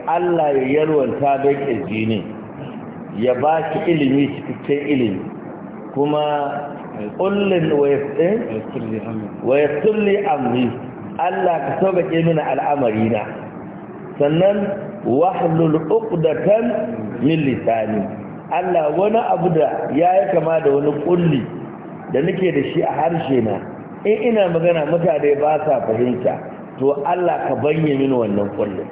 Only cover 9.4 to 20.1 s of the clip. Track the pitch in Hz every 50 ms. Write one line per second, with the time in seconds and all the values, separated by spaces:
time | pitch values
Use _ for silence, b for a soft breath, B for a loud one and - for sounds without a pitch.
9.4 | - 113 127 139 147 143 147 - - 220 214 214 208 202 196 202 - 196 151 139
10.4 | 127 120 120 123 127 117 - - - - - - - - - - 165 180 190 190
11.4 | 185 180 165 156 - - - - 185 190 180 175 165 - 160 165 165 170 165 156
12.4 | 147 147 135 131 - 147 147 143 131 117 107 110 110 113 117 107 104 - - -
13.4 | - - - - - - - - - - - - - - - - 143 143 156 165
14.4 | 185 196 208 208 202 - - - - - - - - 110 117 135 165 185 208 -
15.4 | 185 170 165 165 165 160 151 160 160 - 214 226 226 - - 165 160 160 147 -
16.4 | - 175 208 226 233 233 208 - - - - 110 107 - - - 117 143 165 160
17.4 | 147 135 120 104 - 113 113 113 110 107 107 104 98 - - - - - - -
18.4 | - - 139 165 185 185 180 170 156 147 151 165 196 214 214 226 240 - 190 170
19.4 | 165 180 165 156 147 131 - - - - 117 143 165 180